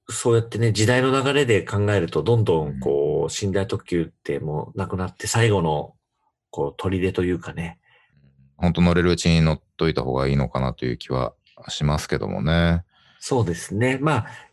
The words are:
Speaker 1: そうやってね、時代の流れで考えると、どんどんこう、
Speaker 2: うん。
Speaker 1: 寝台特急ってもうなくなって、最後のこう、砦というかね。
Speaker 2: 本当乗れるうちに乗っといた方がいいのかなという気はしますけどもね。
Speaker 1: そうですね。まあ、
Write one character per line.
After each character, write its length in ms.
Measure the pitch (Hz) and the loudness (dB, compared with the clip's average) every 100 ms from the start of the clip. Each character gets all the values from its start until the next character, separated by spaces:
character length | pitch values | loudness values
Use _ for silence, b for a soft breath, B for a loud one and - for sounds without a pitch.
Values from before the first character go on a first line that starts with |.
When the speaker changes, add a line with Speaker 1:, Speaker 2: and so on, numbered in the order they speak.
| - | -12
Speaker 1:
そ 240 | 110 123 | -4 2
う 20 | |
や 60 | 117 | 2
っ 20 | |
て 140 | 113 107 | 2 0
ね、 140 | 117 | 0
時 140 | 107 107 | 2 4
代 140 | 123 | 4
の 100 | 131 | 4
流 220 | 135 131 | 2 2
れ 140 | 139 131 | 2 4
で 160 | 101 | 2
考 280 | - 104 104 | 2 -2 2
え 60 | 101 | 2
る 120 | 82 | 0
と、 120 | 78 | 0
ど 140 | 78 117 | 2 2
ん 80 | |
ど 200 | 104 82 | 4 2
ん 140 | 76 67 | 0 -4
こ 400 | 69 71 73 76 | 0 0 2 0
う、 20 | |
Speaker 2:
う 40 | 80 | -2
ん。 240 | - 101 | -4 -2
Speaker 1:
寝 40 | |
台 120 | 95 98 | -2 -2
特 160 | 101 | -6
急 180 | - 87 | -4 -4
っ 40 | 80 | -4
て 320 | _ - 71 | _ -6 -6
も 340 | 73 76 - | -4 -6 -8
う 40 | - | -8
な 80 | 92 | -6
く 100 | 92 | -4
な 120 | 92 | -6
っ 80 | - | -6
て、 100 | - | -4
最 220 | 117 117 | 2 2
後 140 | 101 | 2
の 320 | 82 73 - _ _ _ _ _ _ | 0 -2 -6 _ _ _ _ _ _
こ 180 | - 71 | -6 -6
う、 60 | - | -4
砦 340 | 95 92 92 | -4 0 -2
と 100 | 92 | 0
い 100 | 90 | -2
う 60 | 87 | -2
か 140 | - | -6
ね。 260 | - 85 - b b b b b _ _ _ | -8 -10 -10 b b b b b _ _ _
Speaker 2:
本 160 | 90 | 0
当 80 | 85 | 4
乗 140 | 87 | 4
れ 80 | 87 | 4
る 80 | 87 | 4
う 60 | 87 | 2
ち 120 | 85 | 4
に 140 | 82 | 4
乗 100 | 80 | 4
っ 100 | 76 _ - | 0 _ -2
と 140 | 80 | -2
い 40 | |
た 80 | 71 | 0
方 120 | 64 | -2
が 120 | 65 67 | -2 0
い 60 | |
い 40 | 69 | 0
の 120 | 64 | 0
か 100 | 65 | -2
な 140 | 65 | -4
と 140 | 60 64 | -4 -6
い 60 | |
う 40 | 60 | -6
気 160 | - | -4
は 220 | 64 62 - _ - - | -4 -4 -8 _ -20 -14
し 160 | - | -4
ま 140 | 73 76 | -2 -2
す 100 | - | -2
け 80 | 69 | -4
ど 120 | 52 | -4
も 120 | 50 | -4
ね。 420 | 69 82 85 85 - b b b | 0 2 4 2 -2 b b b
Speaker 1:
そ 220 | - 131 | -2 0
う 20 | |
で 100 | 90 | 0
す 200 | 85 - | -4 -6
ね。 240 | 98 127 131 | 0 0 2
ま 120 | 147 | 0
あ、 140 | 135 B B B | 0 B B B